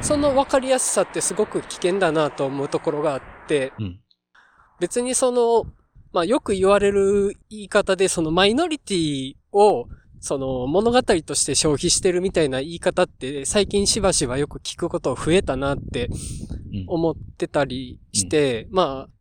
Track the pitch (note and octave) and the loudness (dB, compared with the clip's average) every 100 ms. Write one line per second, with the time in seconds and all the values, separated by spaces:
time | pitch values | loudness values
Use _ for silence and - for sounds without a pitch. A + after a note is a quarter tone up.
0 | - D4 C#4+ C4+ C4+ C#4 C4 B3+ - - | -2 2 4 2 2 2 2 2 2 0
1 | - - - F3+ G#3+ E3 - - F3+ G3 | 0 -2 -2 0 -2 -2 -8 -2 0 2
2 | F3 D#3 D3 - C#3 C#3 C#3 D#3 - D3 | 2 2 0 0 -4 -2 -4 -2 -2 -2
3 | D#3 C3+ - - - D3 C3 - G2+ F2 | -2 -2 -6 -16 -2 0 0 -4 -8 -10
4 | _ _ _ _ _ _ _ _ F3 B3 | _ _ _ _ _ _ _ _ -4 -2
5 | B3 B3 B3+ B3 A#3 A#3 - - _ - | -2 0 2 4 4 4 0 -8 _ -20
6 | - F#3+ E3+ B3 - G3 F#3+ G3+ G3+ G3+ | -4 -2 2 0 0 2 4 4 4 2
7 | G3 G3+ G3+ - _ G#3+ G3 G#3 F#3+ F#3 | 2 2 0 -4 _ -16 -2 0 2 2
8 | F#3+ - D#3 E3 G#3 A#3+ F4 D4+ - F#3+ | 2 2 0 2 4 4 0 -2 -4 -2
9 | D#3+ C#3 C3 - _ G3+ G#3 C#3+ - - | -2 -2 -6 -12 _ 4 6 4 -2 -14
10 | - - - C#3+ C3 B2+ B2+ F3 A3+ B3 | -20 -16 -6 -4 -2 -2 0 2 4 2
11 | A#3+ F#3 - C#3+ - C3+ D#3+ C#3+ F3 - | 2 0 0 -4 -2 0 0 0 0 0
12 | F#3+ F3+ F#3 F#3+ D3+ C3 D3+ E3+ F#3 - | 0 0 0 0 0 0 -6 -4 -2 0
13 | - - B2+ C#3+ C3+ G#3+ G3 G3+ G3 A3+ | 0 -2 -10 -8 -2 0 0 0 0 0
14 | F#3+ - C3+ C3 C#3+ - - - E3+ D#3+ | 0 0 0 -2 -4 -6 -12 -6 -4 -2
15 | D3 A#2+ D3+ F3+ - C3 C#3 C#3 - B2 | -4 -2 0 0 0 -2 -2 -4 -4 -6
16 | A#2+ - - - - - - G2+ F#2 E3 | -6 -6 -10 -10 -10 -12 -10 -10 -4 0
17 | E3 D3+ - - E3 D3+ C#3 B2+ B2+ - | 0 -2 -10 -8 -4 -2 -2 -4 -10 -16
18 | - - - D#3 C#3 A2+ A2+ F#3 D#3+ C3+ | -6 -4 0 2 2 0 -2 0 0 -2
19 | - _ | -12 _